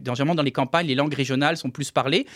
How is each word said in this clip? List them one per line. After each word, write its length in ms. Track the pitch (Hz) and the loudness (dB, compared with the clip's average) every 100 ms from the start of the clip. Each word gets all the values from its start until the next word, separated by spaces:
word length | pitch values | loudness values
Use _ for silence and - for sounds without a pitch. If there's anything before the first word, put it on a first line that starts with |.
généralement 300 | 131 117 143 | -2 -2 0
dans 80 | 170 | 2
les 100 | 139 | 0
campagnes, 340 | 135 127 165 170 | 0 0 0 2
les 80 | |
langues 200 | 131 147 | 0 0
régionales 420 | 139 131 131 143 165 | 0 0 2 0 0
sont 140 | 135 | -4
plus 200 | 135 139 | -6 -2
parlées, 360 | - 131 170 277 | 0 2 0 0